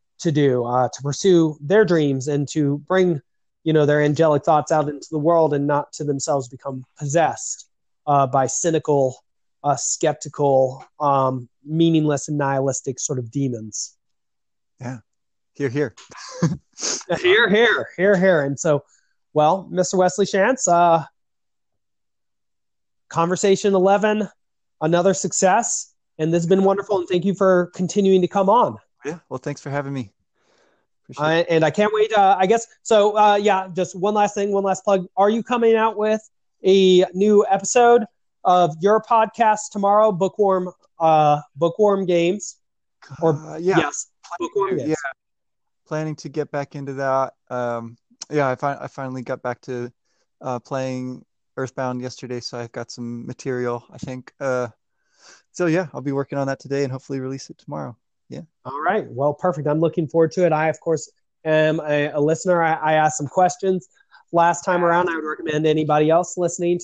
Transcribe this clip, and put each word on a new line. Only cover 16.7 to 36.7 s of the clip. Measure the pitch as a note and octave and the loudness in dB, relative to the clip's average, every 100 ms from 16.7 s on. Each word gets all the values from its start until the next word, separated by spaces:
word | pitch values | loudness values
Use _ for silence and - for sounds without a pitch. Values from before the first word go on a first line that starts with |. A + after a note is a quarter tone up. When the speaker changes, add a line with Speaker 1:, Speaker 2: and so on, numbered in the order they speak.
| - - - - E3+ | -10 -8 -8 -6 -2
Speaker 1:
Hear, | F3+ G#3 A3 | 2 2 4
hear, | G#3 A#3 D#3+ - - | 2 2 0 -4 -2
hear, | F#3+ F#3+ | 0 2
hear. | F#3+ E3 | 4 2
And | C#3 C#3+ | 0 -4
so, | E3 D3 _ _ _ _ _ | 0 -2 _ _ _ _ _
well, | D3+ D3+ F#3+ E3 | 0 2 2 -4
Mister | F3 F3+ F#3 | -4 0 2
Wesley | F3+ F#3+ | 2 2
Shantz, | G3 G3 G#3 C4 - | -2 2 0 0 2
uh, | E3+ F3 E3 - _ _ _ _ _ _ _ _ _ _ _ _ _ _ _ _ _ _ _ _ | 4 4 2 0 _ _ _ _ _ _ _ _ _ _ _ _ _ _ _ _ _ _ _ _
conversation | E3 E3+ F3+ G3+ F#3+ G#3 | -4 -2 0 2 2 2
eleven, | G3 F#3+ G3+ G#3+ G#3+ G3+ _ _ _ _ - | 2 4 2 2 -2 -4 _ _ _ _ -6
another | D#3 E3+ F#3 | 0 2 2
success. | F3+ F3 - F#3 G#3 A#3 - - _ _ - | 0 -4 0 2 2 0 -6 -10 _ _ -6
And | D#3+ | -2
this | E3+ | -2
has | E3+ | 2
been | F#3+ | 2
wonderful. | F#3+ G3 G3 G3 | 2 0 -2 -2
And | F3 | 0
thank | F3+ G3 | -2 -2
you | |
for | F3+ F#3+ F#3 F3 | 0 2 2 0
continuing | - F3+ G3+ G3 F#3+ | -4 -4 0 4 4
to | F3 | 2
come | G3+ F#3+ | 0 2
on. | A#3 F3+ G#2+ _ _ | 4 2 -2 _ _
Speaker 2:
Yeah. | C#3+ E3+ - | -10 -10 -10
Well, | C3 | -10
thanks | D3+ C#3+ | -8 -10
for | C#3+ | -8
having | C#3+ C#3 | -6 -6
me. | C#3 G2+ _ _ _ _ _ _ _ _ _ | -8 -10 _ _ _ _ _ _ _ _ _
Appreciate | _ C3 D3+ | _ -4 0
Speaker 1:
I, | E3 | 0
Speaker 2:
it. | E3+ | 2
Speaker 1:
and | D#3+ | 2
I | D#3 | 2
can't | D#3 G#3 | 2 0
wait. | G#4+ G#4+ | 2 2
Uh, | G#3+ F#3+ F#3 | 4 4 4
I | F#3+ | 4
guess. | A3+ - _ | 2 0 _
So, | - A3 G#3 G#3 | 2 4 4 4
uh, | G#3 G#3 | 4 4
yeah, | G#3 F#3+ F#3+ | 2 0 -2
just | F3 F3 | -4 -4
one | F#3+ G3 | -2 -2
last | G#3 G#3 | 0 0
thing, | G#3 G3+ | 0 -2
one | G3 | 0
last | G3 F#3 | 0 -2
plug. | - F#3+ F3+ - | 0 0 0 2
Are | G3+ | 2
you | A3+ | 2
coming | - B3 A3+ A3+ | -2 0 2 4
out | A3 G#3 | 2 0
with | G#3+ G#3+ - _ _ _ | -2 -2 -6 _ _ _
a | F#3+ | 2